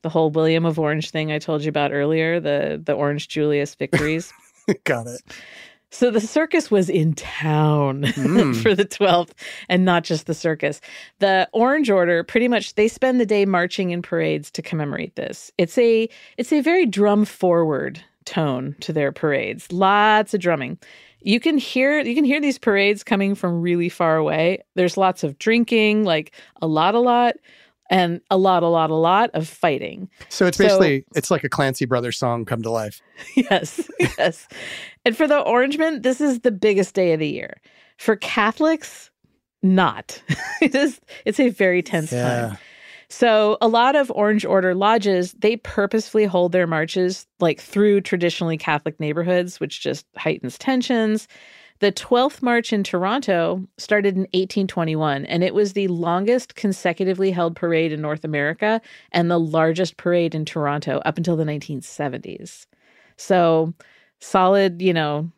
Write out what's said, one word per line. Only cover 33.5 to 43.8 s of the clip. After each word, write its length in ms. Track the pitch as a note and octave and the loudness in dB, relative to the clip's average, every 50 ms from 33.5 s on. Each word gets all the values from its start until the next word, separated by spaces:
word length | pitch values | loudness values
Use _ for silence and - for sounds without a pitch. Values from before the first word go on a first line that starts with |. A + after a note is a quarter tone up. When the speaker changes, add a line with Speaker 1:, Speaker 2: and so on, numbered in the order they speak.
| G3+ F3+ - - - - - - - - F4+ - - - | 0 0 0 -4 -8 -10 -10 -10 -4 -2 -2 -2 0 -2
Speaker 1:
yes. 280 | - - E3 - - _ - - - - - - - - - _ _ | -2 -2 -2 -4 -16 _ -18 -16 -14 -14 -14 -14 -16 -18 -20 _ _
And 120 | B3 A3+ | -2 0
for 100 | - D#4+ C#4+ | 2 2 4
the 140 | D4 D4 - | 4 2 2
Orangemen, 580 | - A3+ A#3+ B3+ C#4 C#4+ D4+ D#4+ D#4+ D#4+ B3+ | 2 2 2 2 2 0 0 0 -2 -2 -2
this 180 | G#3 B3+ C4 - | -2 -2 0 2
is 200 | D4 C#4+ B3+ A#3 | 0 0 0 2
the 100 | _ B3 | _ -2
biggest 440 | G#3+ F#3 - G#3+ G3+ G3 F#3+ - _ | 0 2 2 2 4 2 0 0 _
day 180 | G3 F#3 F3 | 0 2 2
of 80 | D#3+ D#3 | 2 0
the 80 | D#3 D3 | -2 -4
year. 320 | - - - - - _ _ _ _ _ _ _ _ _ | -6 -8 -10 -12 -16 _ _ _ _ _ _ _ _ _
For 180 | - - G#3+ | -2 -2 -2
Catholics, 920 | G3+ - - - - G#3 G#3+ A3 - D4+ D#4+ D#4+ D#4 - - - - - _ _ _ _ _ _ _ _ _ _ _ | -2 -2 -4 0 2 2 2 2 2 2 0 0 0 -4 -14 -20 -20 -20 _ _ _ _ _ _ _ _ _ _ _
not. 580 | - F#3 F#3+ F#3 F3+ D3 - A2+ - - - - _ - | 2 2 4 4 4 2 0 -4 -14 -16 -18 -18 _ -6
<laughs> 320 | D3+ - - - - - | -6 -6 -6 -10 -2 0
It 120 | E4 C4+ - | 0 2 2
is, 260 | C4 C#4+ D4+ A#3+ - _ _ - - - | 2 0 0 -2 -6 _ _ -20 -8 -6
it's 140 | - G#3 - | -4 0 2
a 100 | C#4 B3 | 2 2
very 320 | F#3+ - G3 F#3 F3+ F3+ | 2 2 0 2 2 0
tense 300 | E3+ - - E3+ D#3 D#3+ | -2 -2 -4 -4 -4 -2
Speaker 2:
Yeah. 360 | B2 B2 B2 B2 B2 A#2+ A#2 A2+ | -2 -2 0 0 0 -2 -4 -6
Speaker 1:
time. 100 | G2+ - - - - - - - - - _ _ | -8 -12 -16 -20 -20 -20 -20 -20 -20 -20 _ _
So 480 | - - A#3+ A#3+ A3 G#3+ G#3+ G#3 G#3+ - | -2 2 2 4 4 4 4 2 2 2
a 80 | - A3+ | 2 2
lot 260 | A3 A#3 | 4 4